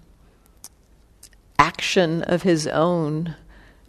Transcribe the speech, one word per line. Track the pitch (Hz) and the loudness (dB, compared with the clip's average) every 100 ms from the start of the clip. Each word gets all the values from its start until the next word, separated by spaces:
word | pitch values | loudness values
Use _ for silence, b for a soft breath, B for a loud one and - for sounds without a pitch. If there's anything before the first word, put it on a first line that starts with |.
| _ - - _ _ _ - _ _ _ _ _ - _ _ - | _ -20 -20 _ _ _ -20 _ _ _ _ _ -20 _ _ -2
action | 143 - - - 170 165 | -2 -2 -2 2 2 0
of | - 175 | 0 0
his | 185 160 156 | 2 0 0
own, | 147 165 175 151 156 170 147 b b b b | 0 2 2 -2 -2 -6 -10 b b b b